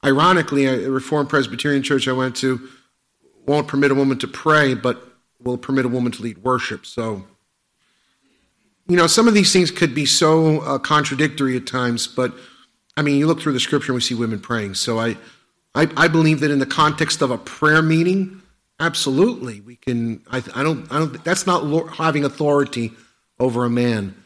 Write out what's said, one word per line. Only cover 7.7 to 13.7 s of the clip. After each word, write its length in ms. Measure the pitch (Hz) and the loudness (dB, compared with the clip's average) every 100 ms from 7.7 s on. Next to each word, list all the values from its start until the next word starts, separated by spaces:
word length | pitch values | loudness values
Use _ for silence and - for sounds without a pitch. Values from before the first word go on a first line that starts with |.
| _ _ _ _ _ _ _ _ _ _ _ _ | _ _ _ _ _ _ _ _ _ _ _ _
you 100 | 175 | 2
know, 100 | 160 | 4
some 200 | - 233 | 6 6
of 60 | |
these 200 | 208 190 | 6 4
things 180 | 190 170 | 4 2
could 240 | - 165 123 | 2 0 0
be 100 | 143 | 0
so, 540 | - 160 160 160 156 | 2 4 4 4 2
uh, 160 | - 135 | 0 -4
contradictory 760 | - 151 143 135 151 147 135 127 | 0 0 0 -2 -2 0 -2 -2
at 100 | 127 | -4
times, 420 | 131 123 117 - | -4 -2 -2 -4
but, 260 | - 127 - - _ _ _ _ - | -2 -4 -4 -20 _ _ _ _ -4
I 60 | |
mean, 140 | 147 139 | 0 2
you 80 | 151 | 2
look 140 | 160 | 0
through 140 | 156 | -2
the 60 | 127 | -2
scripture 340 | - | -2